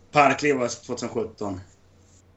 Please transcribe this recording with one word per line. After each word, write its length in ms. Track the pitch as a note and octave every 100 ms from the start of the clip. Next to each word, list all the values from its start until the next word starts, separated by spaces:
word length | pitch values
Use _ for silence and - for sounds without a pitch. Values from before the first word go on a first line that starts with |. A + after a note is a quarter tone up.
| _
Parkliv 440 | D3 C#3 C3 D3 C3
var 300 | A#2+ - -
tvåtusennsjutton. 760 | B2 A#2 A#2 G#2+ - G2+ F#2 - _ _ _ _ _ _